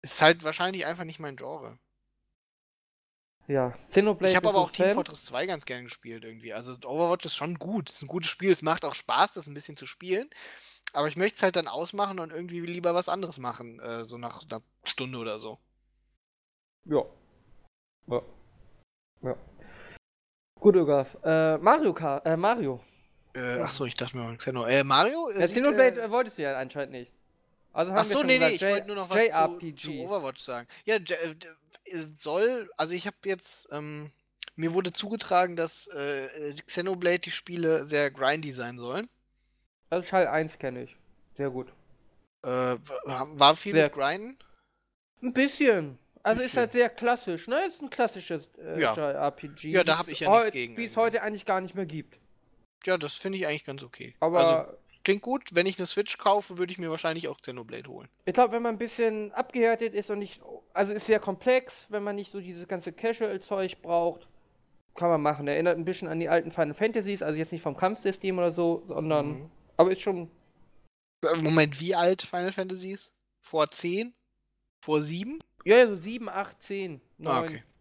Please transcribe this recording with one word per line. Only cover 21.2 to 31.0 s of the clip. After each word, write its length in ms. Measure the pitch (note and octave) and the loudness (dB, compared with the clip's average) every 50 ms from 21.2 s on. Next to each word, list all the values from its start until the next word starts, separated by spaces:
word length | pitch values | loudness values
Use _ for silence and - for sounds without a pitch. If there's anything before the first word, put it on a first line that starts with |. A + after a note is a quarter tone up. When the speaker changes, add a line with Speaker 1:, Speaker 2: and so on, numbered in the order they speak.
| - | 0
Speaker 2:
Äh, 340 | D#3+ D#3+ D#3+ D#3+ D#3+ D#3 | 2 4 4 4 4 2
Mario 360 | D3 E3 G#3 C#4 D#4+ D4+ G#3 D#3+ | 4 6 6 6 6 6 0 0
Kart, 320 | - E3 D3 C#3 C#3 - | 0 -2 -2 -2 0 0
äh, 100 | D#3+ E3 | 0 0
Mario. 440 | E3 F3+ G#3 A#3+ A#3+ F#3+ C3+ B2+ A#2 - _ _ _ _ _ _ _ _ _ _ | 2 2 2 2 2 -2 -4 -4 -6 -12 _ _ _ _ _ _ _ _ _ _
Speaker 1:
Äh, 220 | C3+ B2 B2 B2 B2 | -6 -4 -4 -2 -2
Speaker 2:
Ja. 60 | - | -2
Speaker 1:
ach 60 | - | -4
so, 140 | - - C#3 | -2 -4 -4
ich 80 | A#2+ - | -2 -2
dachte 240 | - B2+ A#2+ - | -4 -4 -4 -6
mir 60 | B2+ A#2 | -8 -8
mal 120 | A#2 A#2 | -8 -8
Xeno-, 280 | A#2 - C#3+ B2+ B2+ A#2 | -6 -6 -4 -4 -4 0
äh, 180 | A#2 B2+ C#3 C#3 | 4 4 4 4
Mario, 460 | C3+ C3+ C#3 F3 A3+ C#4+ E4 E4 C4+ | 6 6 6 6 4 2 -2 -4 -4
äh, 100 | G3 G3 | 0 2
Speaker 2:
Ja, 80 | E3+ | 2
Speaker 1:
sieht, 100 | E3+ G3+ | 2 2
Speaker 2:
Xenoblade, 440 | A#3+ C4 C#4+ A3 A3+ C4 B3+ - A#3+ | 4 2 4 6 8 6 6 6 2
Speaker 1:
äh, 40 | A3+ | -4
Speaker 2:
äh, 60 | G#3+ | 0
wolltest 260 | G#3 B3 B3+ A3 - | 0 0 0 0 -4
du 40 | - D3+ | -4 -4
ja 140 | C#3 C#3 | -2 -2
anscheinend 340 | C3 C3 B2+ - D3 C#3 B2+ C3 | -4 -6 -6 -6 -6 -8 -6 -8
nicht. 200 | B2 A#2+ - _ _ _ _ _ _ _ _ _ _ _ _ - | -14 -14 -14 _ _ _ _ _ _ _ _ _ _ _ _ -2
Also 180 | - E3+ F#3 | -2 0 2
haben 80 | F#3+ G#3+ | 4 4
Speaker 1:
Ach 40 | G#3+ | 4
Speaker 2:
wir 60 | G#3+ | 4
Speaker 1:
so, 80 | G3+ C#4 | 2 2
Speaker 2:
schon 80 | D4 | 6
Speaker 1:
nee, 80 | B3+ B3+ B3+ | 6 6 6
Speaker 2:
gesagt, 100 | - - | 6 4
Speaker 1:
nee, 40 | G#3+ | 4
ich 60 | E3 | 2
Speaker 2:
J-, 100 | F#3+ G3 | 2 2
Speaker 1:
wollte 160 | G3+ G3+ G3 | 2 0 -2
nur 80 | G#3 G#3 | -6 -8
noch 140 | G3+ F#3+ F3 | -8 -4 0
was 80 | F#3+ G#3 | 4 4
zu, 60 | A3+ | 4
Speaker 2:
J 80 | A3 D#3 | 4 4
R 240 | D#3+ D#3+ E3 E3+ F3 | 4 2 2 2 -6
P 120 | E3 E3 | -10 -12
G. 40 | D3 | -12
Speaker 1:
zu 160 | - - D#3 D3+ C3 | -10 -10 -8 -8 -8
Overwatch 420 | B2+ F3+ G#3 G3 D3 C3+ B2+ - | -6 -4 -4 -4 -4 -6 -8 -8
sagen. 260 | - - B2 A#2+ A#2+ _ - - _ | -10 -8 -8 -10 -10 _ -20 -10 _
Ja, 100 | G#3 A3 | -2 -2
J-, 160 | G#3+ | -2